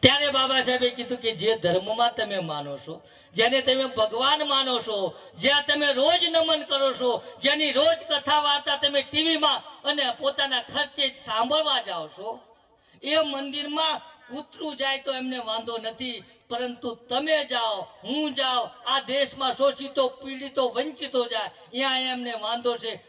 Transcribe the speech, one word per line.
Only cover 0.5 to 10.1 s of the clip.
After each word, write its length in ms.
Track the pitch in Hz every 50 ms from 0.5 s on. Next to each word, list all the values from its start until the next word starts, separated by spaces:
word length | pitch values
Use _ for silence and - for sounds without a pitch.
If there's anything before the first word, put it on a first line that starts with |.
| 262 262 254
સાહેબે 260 | 247 254 247 254 247
કીધું 280 | 247 247 240 247 247 247 -
કે 80 | 226 220 156
જે 100 | 180 220 226 220 -
ધર્મમાં 500 | 175 170 185 190 208 220 226 240 240 233
તમે 240 | - 220 208 202 190
માનો 320 | 170 160 151 147 147 143 139 135
છો, 180 | - - 160 - - - - - - - -
જેને 260 | 175 220 240 254 269
તમે 240 | 254 262 254 262 269 254 247
ભગવાન 460 | 220 214 214 214 233 262 269 294 302 302 285
માનો 280 | 277 269 269 262 254 233
છો, 180 | 220 226 214 202 190 170 - - - - - -
જ્યાં 280 | 170 262 285 294 285 294
તમે 200 | 294 294 294 285 277
રોજ 280 | 247 269 311 339 349 349 339
નમન 320 | 330 330 330 320 320 302 285 -
કરો 220 | 294 277 277 269 254
છો, 180 | - 254 247 233 - - - - -
જેની 320 | - 269 294 302 311 294 254
રોજ 260 | 254 302 320 330 320 - -
કથા 320 | 294 285 277 277 294 302 294
વાર્તા 340 | 294 285 294 294 302 285 277
તમે 240 | 294 285 285 285 269
ટીવીમાં 600 | 277 - 294 311 330 320 302 302 302 285 247 - - - - -
અને 200 | 285 294 294 277 254